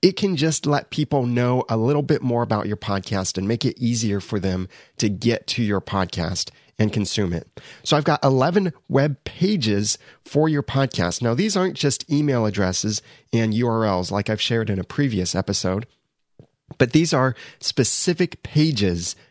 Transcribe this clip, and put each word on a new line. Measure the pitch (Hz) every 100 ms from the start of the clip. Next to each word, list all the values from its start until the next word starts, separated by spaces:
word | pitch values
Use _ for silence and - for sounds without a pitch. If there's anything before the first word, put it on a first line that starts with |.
it | 190 185
can | 202 160
just | 160 147 147
let | 147 -
people | - 151 143 123
know | 120 123 127 -
a | 113
little | 117 147
bit | 135 151
more | 127 120
about | 113 107 104
your | 104
podcast | - 98 - 98 95 -
and | 98
make | 117
it | 127 -
easier | 120 117 110 101
for | - 107
them | 92 92 92 - - -
to | 113
get | 95 113 117 -
to | -
your | 110 98
podcast | - 98 92 - 85 95 - - _ -
and | 110
consume | 107 95 - 95
it. | 85 - - - -
So | - 151
I've |
got | 156 147
eleven | 139 131 143 185 185 - -
web | 135 147 135
pages | - - 190 208 110 101 104 - - -
for | - 147 160
your | 147
podcast. | - 135 135 - 87 -
Now, | 120
these | 123 214 196
aren't | 185 -
just | 143 - -
email | 147 147 123
addresses | 107 98 92 92 107 107 - - -
and | 117 113
U | 107 120
R | 113
Ls | 107 92 90
like | 98 101
I've | 107
shared | - 117 107
in | 98
a |
previous | 90 - 139 101 90
episode, | 92 98 98 92 95 120 _ _ _ _ _ - _ _ -
but | 123
these | 156 165
are | 143 131 120 - -
specific | - - 120 - - 170 180 -
pages | - 151 160 120 98 85 85 - _